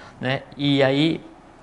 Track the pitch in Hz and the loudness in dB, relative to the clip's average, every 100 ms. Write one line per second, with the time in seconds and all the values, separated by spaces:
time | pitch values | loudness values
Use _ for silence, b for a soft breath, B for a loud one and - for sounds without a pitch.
0 | B B 123 135 - - 143 139 131 139 | B B -6 -6 -8 -4 0 4 4 4
1 | 165 160 - - - - | 0 -2 -10 -20 -20 -20